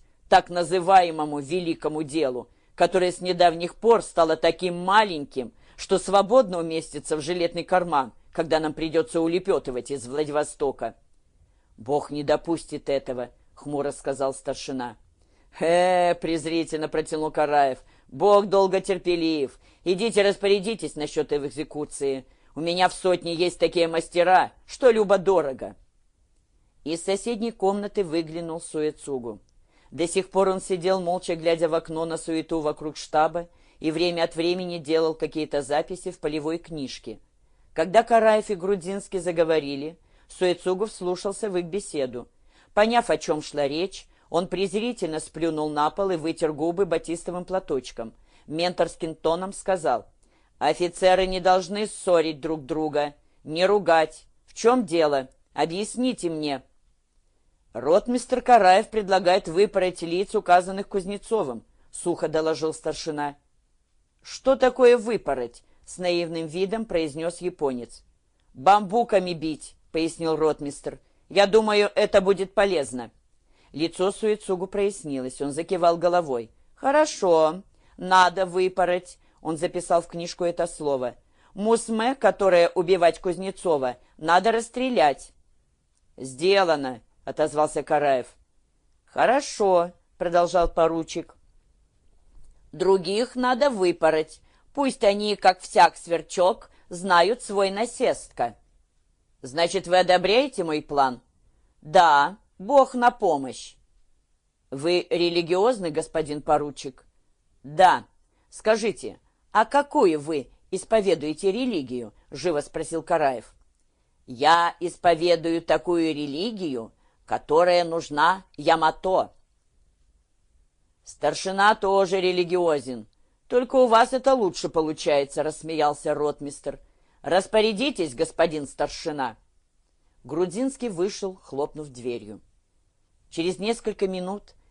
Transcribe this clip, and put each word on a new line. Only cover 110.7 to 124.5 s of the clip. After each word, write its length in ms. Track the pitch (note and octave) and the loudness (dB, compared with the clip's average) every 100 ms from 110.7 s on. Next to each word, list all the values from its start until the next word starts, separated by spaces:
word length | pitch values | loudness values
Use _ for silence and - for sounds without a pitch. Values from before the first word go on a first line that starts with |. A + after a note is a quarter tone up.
исповедуете 800 | F#3 - A3 F#3+ D#3 D3+ D3+ G3 | -10 0 2 2 0 -2 -2 -2
религию?» 600 | G#3 B3+ F#3 B2+ B2+ A2 - _ | 0 -2 -4 -6 -8 -10 -16 _
живо 300 | C#3+ E3+ D3 | -6 -2 -2
спросил 420 | - D#3 D3+ E3 | -4 -8 -6 -6
Караев. 500 | E3 E3+ C#3+ A#2+ - _ _ _ _ _ _ _ - | -2 0 0 -2 -8 _ _ _ _ _ _ _ -18
«Я 500 | B2 D3 E3+ E3+ - | 0 4 4 2 -2
исповедую 800 | E3+ - F3 E3 F3 E3+ E3 E3 | -8 0 2 2 2 0 0 -4
такую 540 | E3 D#3 - E3+ D#3+ D3 | 0 -2 0 0 0 -2
религию, 760 | D3 C#3 A3 G#3+ E3+ B2 A2 _ _ _ - | -6 -6 -6 -6 -8 -8 -10 _ _ _ -6
которая 560 | A2+ - D#3 F3+ F3 | -6 2 4 4 4
нужна 640 | E3+ E3 D#3 D3 E3 F#3+ - - | 2 -4 -4 2 2 2 -6 -4
Ямато». 760 | D3 E3 D#3+ - F#3 F3+ G#2 _ _ _ _ _ _ _ _ _ _ _ _ _ _ _ _ _ | 0 2 2 0 0 0 0 _ _ _ _ _ _ _ _ _ _ _ _ _ _ _ _ _
«Старшина 720 | - - D3 D3+ F#3+ G3 G#3 A3 | -20 -4 -4 -2 -4 2 4 4
тоже 440 | F#3+ G3 F#3+ F#3+ | 2 2 2 2
религиозен. 840 | F3+ F3+ F3 F3+ E3+ D3 B2 A#2+ G#2+ _ _ _ - | 0 0 0 0 2 0 -2 -12 -14 _ _ _ -2
Только 280 | B3 B3+ C4+ | 0 2 4
у 100 | B3 | 6
вас 260 | A3 B3 | 6 4
это 220 | C4 C4+ | 2 2
лучше 360 | C4 F#3+ | 2 2